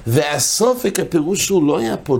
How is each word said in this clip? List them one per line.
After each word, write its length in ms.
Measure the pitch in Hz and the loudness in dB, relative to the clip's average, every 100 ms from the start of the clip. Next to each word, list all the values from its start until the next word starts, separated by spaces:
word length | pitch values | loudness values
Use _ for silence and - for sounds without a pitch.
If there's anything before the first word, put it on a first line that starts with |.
| 113 | 0
והסופק, 920 | 131 147 143 - - 233 247 208 185 | 0 2 0 -2 0 0 0 -2 -2
הפירוש 480 | 165 170 151 196 - | 0 0 0 -2 0
הוא 180 | 190 147 | 2 2
לא 120 | 156 | 0
היה 180 | 226 - | -2 -6
פה 220 | - | -2